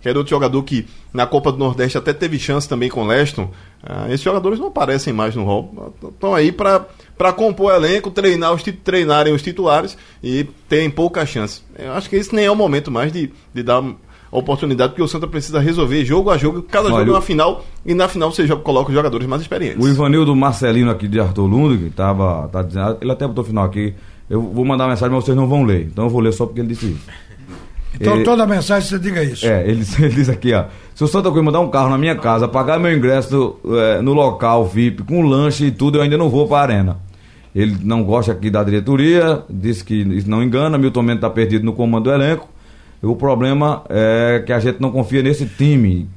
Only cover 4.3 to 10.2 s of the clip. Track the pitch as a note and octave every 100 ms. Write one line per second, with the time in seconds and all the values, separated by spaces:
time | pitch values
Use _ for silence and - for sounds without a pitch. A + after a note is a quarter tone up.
4.3 | G3 F#3 A3+ F#4+ - C#3 C3+ C#3+ A2 A2
5.3 | A2+ G2+ G2+ - - - - - - G3
6.3 | F3+ D#3 F#3 G3 F#3+ - - - - F#3
7.3 | F#3 A3 G3 G3 F#3 D#3+ G3 G3+ F#3 F#3+
8.3 | E3+ E3 F3 - F#3 - F#3 D#3+ D3 D3+
9.3 | D3 F3 F3 F3 D3 G3 - - -